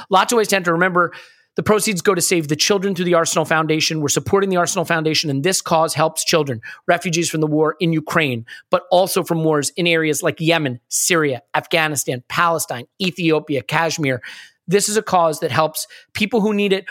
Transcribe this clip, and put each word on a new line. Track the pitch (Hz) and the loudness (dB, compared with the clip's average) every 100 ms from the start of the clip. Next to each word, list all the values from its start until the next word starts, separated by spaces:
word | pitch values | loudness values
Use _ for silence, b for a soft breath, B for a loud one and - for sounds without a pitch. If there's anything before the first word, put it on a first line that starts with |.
| B | B
lots | 190 202 | 2 4
of | 240 | 2
ways | 202 | 2
to | 196 | 0
enter. | 170 | 2
Remember, | 165 190 175 170 B B B B - | 2 2 2 0 B B B B -2
the | |
proceeds | 185 214 214 180 | 2 2 2 0
go | 208 180 | 2 2
to | |
save | - 175 147 | 2 0 0
the | 147 | 0
children | - 202 202 175 | 2 0 0 -2
through | 175 | 2
the | |
Arsenal | 170 160 175 147 | 2 2 0 2
Foundation. | 160 156 156 - 156 | 0 2 0 -2 -2
We're | 143 | -2
supporting | 156 - 196 196 | -2 0 0 2
the | 180 | 0
Arsenal | 165 190 160 | 0 -2 -2
Foundation, | 165 156 147 156 | 0 0 0 -2
and | 139 | -2
this | 170 185 | 0 -2
cause | - 165 160 | 0 2 2
helps | 151 160 - - | 0 -2 -2 0
children, | 165 139 113 B B - | 0 0 -6 B B -2
refugees | 175 180 165 160 | -2 0 -2 -2
from | 160 | -2
the | 156 | 0
war | 151 156 - | 2 0 0
in | 165 | 0
Ukraine, | 160 151 170 147 117 117 B - | 0 0 0 0 -2 -8 B -4
but | 180 - | -4 2
also | 180 190 190 | 2 2 0
from | 156 165 | -2 0
wars | 160 147 131 - | 2 0 -2 -2
in | 170 | 0
areas | 165 156 143 | 2 0 0
like | 170 - | -2 0
Yemen, | 160 165 143 120 _ | 0 2 0 -6 _
Syria, | - - 170 147 120 - | -4 0 2 2 -2 -4
Afghanistan, | 151 - 170 156 139 - 127 - | -4 0 0 0 -2 -4 -6 -4
Palestine, | - 170 160 - 123 - - | 0 0 0 -4 -10 -12 -6
Ethiopia, | 185 - 165 151 151 135 | -4 -2 0 0 0 -6
Kashmir. | - 156 165 160 139 123 B B B B - | -2 -2 -2 -2 -2 -4 B B B B -2
This | 196 202 | 0 0
is | 214 | -2
a | |
cause | - 185 165 147 | 0 2 2 0
that | 156 | -2
helps | 160 156 - - B B | 0 0 -2 -12 B B
people | - 208 233 | -4 0 2
who | 214 | 2
need | 202 202 | 2 0
it, | 190 B | 0 B